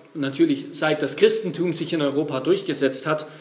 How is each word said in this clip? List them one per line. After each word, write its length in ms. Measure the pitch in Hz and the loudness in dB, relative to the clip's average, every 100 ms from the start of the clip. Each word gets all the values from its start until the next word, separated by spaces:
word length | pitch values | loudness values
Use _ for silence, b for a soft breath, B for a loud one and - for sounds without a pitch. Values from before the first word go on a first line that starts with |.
| - | -14
und 80 | 160 | -6
natürlich 460 | 139 139 165 135 - | -4 2 2 2 -4
seit 280 | - 156 151 | -2 0 0
das 140 | 135 - | 0 4
Christentum 580 | 214 - 185 151 175 | 4 4 -2 -2 -2
sich 180 | 156 156 | -2 -2
in 80 | 165 | 0
Europa 400 | 143 139 147 131 | 0 0 -2 -2
durchgesetzt 680 | 139 190 - 143 175 170 156 | 0 0 0 0 0 0 -2
hat, 180 | 151 - B | -2 -4 B